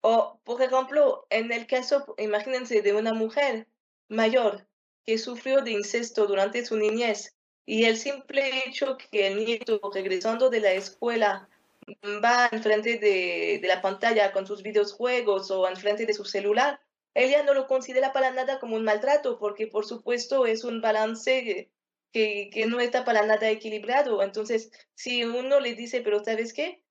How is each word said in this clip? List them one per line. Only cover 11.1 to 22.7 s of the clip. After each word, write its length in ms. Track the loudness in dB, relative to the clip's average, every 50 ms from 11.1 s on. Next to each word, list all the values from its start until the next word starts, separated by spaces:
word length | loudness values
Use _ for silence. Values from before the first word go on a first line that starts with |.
| 0 2 2 2 0 -2 -8 _ _ _ _ _ _ _ -20 -20 -20 _ -8 -8 -4 0 2
va 240 | 4 4 6 4 2 2
enfrente 460 | 0 2 2 2 2 2 -2 -2 2
de, 600 | 2 2 4 4 0 -2 -2 -2 -2 -2 -2 -2
de 80 | 2 0
la 120 | 0 2
pantalla 520 | 2 -2 -2 0 0 2 4 4 2 2 2
con 140 | -2 -4
sus 160 | -4 -10 -10 -8
videojuegos 880 | 0 2 2 2 2 -2 -4 -2 0 0 0 2 0 0 0 0 -4
o 180 | -2 0 0 0
enfrente 380 | 0 -2 -2 -2 -2 0 0
de 80 | -2 -2
su 100 | -2 -4
celular, 560 | -6 -6 -4 0 0 2 2 2 2 0 -4 _ _ _ _ _ _ _
ella 280 | 2 2 4 4 4 4
no 120 | 4 2
lo 120 | 2 2
considera 460 | 0 -2 -2 -2 0 0 0 0 2 2
para 180 | 2 0 2
nada 280 | 0 -2 -2 -2 -4 -4
como 160 | -4 -4 -4
un 80 | -2 0
maltrato, 540 | 0 0 2 2 2 2 2 2 0 -4 -2
porque, 280 | -4 -6 -4 -4 -8
por 200 | -4 -2 -4 -4
supuesto, 600 | -4 -8 -10 _ -4 -2 -2 -2 -2 2 2 2
es 180 | 2 2 -2 -2
un 160 | -6 -6 -2
balance 880 | 0 0 2 2 0 -2 -2 -4 0 0 0 0 0 -4 -6 -6 -6 _ _ _ _ _ _ _ _ _ _
que, 380 | 0 0 0 0 -4 -8 -8
que 160 | -4 -2 -2
no 140 | 0